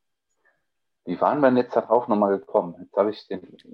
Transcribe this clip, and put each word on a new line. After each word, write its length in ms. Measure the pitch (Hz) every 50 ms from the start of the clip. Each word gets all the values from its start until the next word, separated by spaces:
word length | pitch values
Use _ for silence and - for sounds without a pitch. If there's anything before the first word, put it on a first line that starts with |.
| _ _ _ _ _ _ _ _ _ _ _ _ _ _ _ _ _ _ _ _ _
wie 140 | 87 87 -
waren 220 | 92 95 123 147
wir 60 | 139 127
denn 80 | 127 123
jetzt 180 | 120 - -
darauf 320 | 117 - - 113 120 - -
nochmal 320 | 107 104 104 101 98 95
gekommen? 360 | - - - 104 92 87 82 87
Jetzt 160 | 90 - -
hab 140 | 98 101 107
ich 180 | 101 - - -
den, 140 | 98 90 - - - - _ -